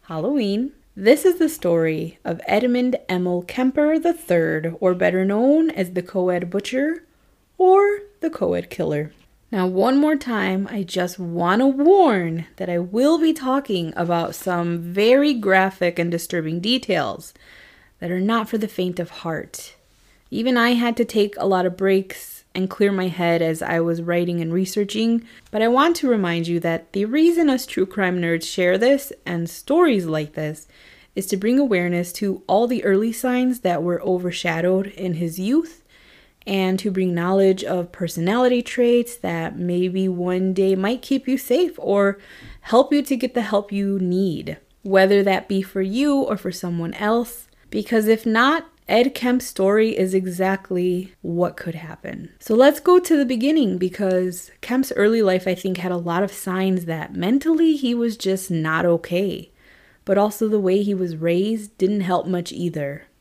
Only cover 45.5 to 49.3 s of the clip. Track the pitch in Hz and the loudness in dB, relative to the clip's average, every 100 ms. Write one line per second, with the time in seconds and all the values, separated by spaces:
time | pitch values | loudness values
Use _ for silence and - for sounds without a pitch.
45.5 | 196 190 196 190 226 294 277 262 208 - | -2 -2 -4 -4 0 2 2 0 -4 -6
46.5 | 175 180 170 165 - 208 233 233 - - | -8 -6 -4 -6 -4 0 0 -2 -12 -20
47.5 | _ _ 226 208 226 214 220 226 220 262 | _ _ -8 0 0 2 2 2 2 2
48.5 | 320 330 _ - 220 254 - 247 | 2 -4 _ 0 2 2 0 0